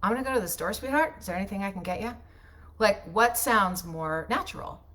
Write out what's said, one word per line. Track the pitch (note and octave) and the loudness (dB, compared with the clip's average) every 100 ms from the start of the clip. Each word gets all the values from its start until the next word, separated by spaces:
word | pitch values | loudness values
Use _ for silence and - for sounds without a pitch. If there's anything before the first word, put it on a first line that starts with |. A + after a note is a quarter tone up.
I'm | F#3 | 0
gonna | A#3 | 0
go | C4 | 0
to | C4 | 0
the | F3+ | -2
store, | - D#3+ | -4 -4
sweetheart. | A3 B3+ C#4 D#4 - | -4 -2 0 0 -2
Is | - | -6
there | F3 | -4
anything | G3 G3 | -4 -4
I | G3 | -4
can | F#3+ | -6
get | F3+ F3+ | -6 -4
you? | G#3+ A#3+ - - - - - - | -6 -8 -16 -20 -20 -20 -20 2
Like, | G#3+ G3+ - | 4 4 0
what | F3 A#3 A#3 | 4 4 6
sounds | - A3+ G3 F3+ | 4 4 4 0
more | F3 D#3+ D#3 D#3+ E3 | -6 -6 -2 -2 -2
natural | B3+ F#4+ - - - - | -2 -4 -10 -12 -14 -18